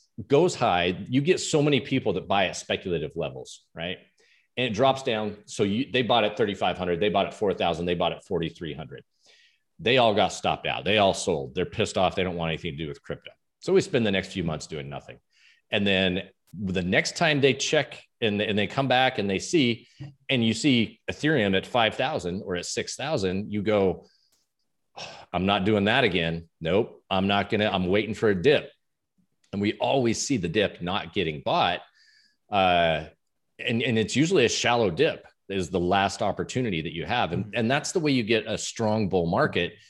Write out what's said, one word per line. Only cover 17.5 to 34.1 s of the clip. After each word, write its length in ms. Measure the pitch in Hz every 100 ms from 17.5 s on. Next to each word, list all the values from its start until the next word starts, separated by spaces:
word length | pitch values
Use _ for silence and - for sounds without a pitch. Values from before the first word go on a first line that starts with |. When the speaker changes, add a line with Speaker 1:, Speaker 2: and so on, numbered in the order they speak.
Speaker 1:
check 480 | 131 - 151 135 - - _
and, 220 | 113 104
and 160 | 107 104
they 80 | 98
come 220 | - 135
back 320 | 127 127 120
and 100 | 101
they 80 | 95
see, 500 | - 175 120 113 - - - - -
and 160 | 131
you 120 | 113 110
see 460 | 151 123 104 - -
Ethereum 440 | - 151 151 101 95
at 120 | -
five 260 | 123 110
thousand 480 | - 131 156 87 90
or 120 | 98 90
at 100 | 85
six 300 | - - -
thousand, 580 | 135 151 95 95 104
you 80 | 104
go, 460 | 101 107 95 82 - _ _ _ _ _ _ _ _ - - - -
"I'm 140 | 87 95
not 200 | 101 98
doing 180 | 104
that 200 | 101 127
again. 460 | 117 87 82 82 82 -
Nope, 440 | 82 95 117 - -
I'm 160 | 95 98
not 240 | 101 95
gonna, 180 | 107 107
I'm 140 | 95 90
waiting 300 | 101 110 104
for 140 | 113
a 120 | 98
dip." 300 | 104 147 143 - _ _ _ _ _ _ _
And 80 | 98
we 120 | 101
always 460 | - 120 139 120 104
see 180 | - 131
the 120 | 87
dip 320 | 107 95 -
not 320 | 87 98 82
getting 300 | 101 82 73 110
bought. 360 | 170 98 87 - _ _ _ _ _ -
Uh, 540 | 104 92 87 85 78 78 - _ _ _ -
and, 220 | 127 113
and 160 | 127 113
it's 180 | 107